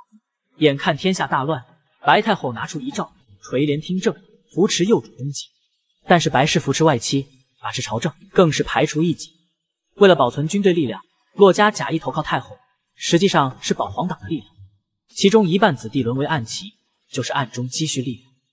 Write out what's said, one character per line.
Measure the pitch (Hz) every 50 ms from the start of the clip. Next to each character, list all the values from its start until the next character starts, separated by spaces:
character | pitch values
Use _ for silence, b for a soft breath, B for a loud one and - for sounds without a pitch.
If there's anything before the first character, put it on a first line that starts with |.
| - _
帝， | _ _ _ _ _ _ _ _ _ - 151
眼 | 151 139
看 | 139 - 190 160
天 | 139 - 185 190
下 | - 151
大 | 135 - 143 131
乱， | 143 160 131 - _ _ _ _ _ _ _ -
白 | - 151 202 214
太 | 226 202
后 | - - 139 120
拿 | 110 120
出 | - - 156
遗 | 185 262 -
诏， | - 175 - _ _ _ _ _ _ -
垂 | - - 165 151
帘 | 151 143 151
听 | 160 - 180 190
政， | 180 226 156 - - _ _ _ _ _ -
扶 | 147 180 214
持 | - - 170
幼 | 202 233 165
主 | 120 - - -
登 | 123 143 143
基。 | - - - _ _ _ _ _ _ _ _ _ _ _
但 | - 185 170
是 | 160 160
白 | - 123 135
氏 | 151 - 165
扶 | - - 135
持 | - 160
外 | 165 147
戚， | 117 - - - 139 139 - _ _ _ _ _ _
把 | - 110 101
持 | - 123
朝 | - - 113
政， | - 165 - _ - - -
更 | - 190 160 143
是 | - 143
排 | - - - 139
除 | 156 - 151 165
异 | 175 151
己。 | - - - _ _ _ _ _ _ _ _ _ _ _ _ _
为 | - 208 196
了 | 175
保 | 139 139 120
存 | 120 - 143
军 | 160 - 202 202
队 | 190 175
力 | 175 156
量， | 117 98 92 - _ _ _ _ _ _
洛 | - 202 196 175
家 | - 208 208 214
假 | - 139 113
意 | - 165
投 | - 143
靠 | 127 160 147
太 | - - 156
后， | - - - - _ _ _ _ _ _ _
实 | - - - - 170
际 | 180 196
上 | - 170 143 131 - -
是 | - - 190
保 | - 127 101
皇 | 98 - 139 185
党 | 175 - -
的 | 98
力 | 165
量。 | 139 - - _ - - - _ _ _ _ _ _ _ _
其 | - - - 196
中 | 190 220 214
一 | 175 160 196
半 | 214 208 151
子 | 120 - 110
弟 | - 139 123
沦 | 113 123
为 | 135 139
暗 | 147 160 151 117
旗， | 110 - - - 202 - _ _ _ _ _ _ _
就 | - - 120
是 | - -
暗 | 135 139 110
中 | - - 123 127
积 | 127 - 160
蓄 | 151 - 139
力 | 123 139 120
量。 | 101 _ _ _ _ _ _